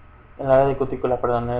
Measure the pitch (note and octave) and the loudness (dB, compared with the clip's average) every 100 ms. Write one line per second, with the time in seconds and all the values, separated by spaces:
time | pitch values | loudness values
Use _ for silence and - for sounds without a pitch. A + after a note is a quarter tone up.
0 | - - - - C#3 C3 C#3 C3 C3+ B2+ | -20 -20 -20 -8 2 4 4 0 -4 -4
1 | B2+ B2 B2 A#2+ A#2+ B2 | -2 -2 0 -2 -2 -4